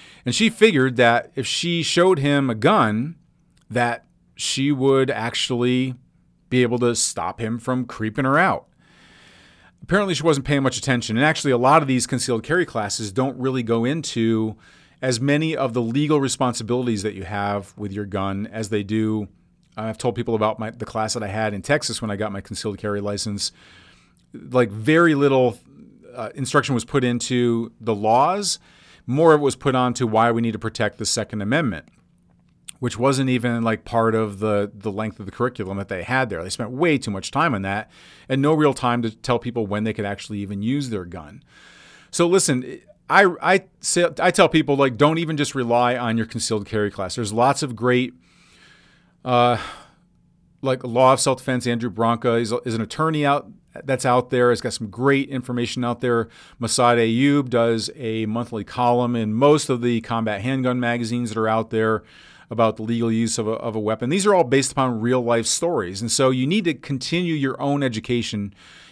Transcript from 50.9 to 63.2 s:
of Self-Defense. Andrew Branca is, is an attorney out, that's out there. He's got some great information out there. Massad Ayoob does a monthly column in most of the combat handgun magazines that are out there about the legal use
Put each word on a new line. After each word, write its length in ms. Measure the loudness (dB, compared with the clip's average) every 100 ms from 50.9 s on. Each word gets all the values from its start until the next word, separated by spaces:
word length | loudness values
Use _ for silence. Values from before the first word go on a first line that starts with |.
| 4 6
of 80 | 6
Self-Defense. 460 | 2 0 -2 -2 0
Andrew 240 | -2 -2
Branca 460 | 0 0 2 2 0
is, 160 | 0 -2
is 100 | -2
an 60 | -4
attorney 460 | -4 -2 -2 0 0
out, 240 | 0 -4 -16 _ -10
that's 220 | -4 -2 2
out 240 | 0 2
there. 180 | 2 2
He's 140 | 2
got 100 | -2
some 160 | -8 -8
great 400 | -2 2 2 0
information 560 | -6 -6 -4 -4 -4
out 160 | -4 -2
there. 280 | 0 0 -2 -8 -20 -8
Massad 380 | -4 2 4 6
Ayoob 540 | 4 4 4 4 2
does 400 | 2 2 0 -4
a 300 | -8 -6 -4
monthly 400 | -2 -4 -6 -8
column 520 | -6 0 2 2 2 0
in 180 | -2
most 340 | 2 4 4 2
of 140 | -2
the 180 | 0 0
combat 400 | -2 -4 -2 -4
handgun 400 | -2 -2 0 0
magazines 480 | 0 -2 -2 -4 -4
that 100 | -2
are 100 | 0
out 200 | 0 0
there 360 | 0 0 0 -4 -20 -20 -20 -6
about 260 | 0 0 0
the 80 |
legal 280 | -4 -2 0
use 240 | 0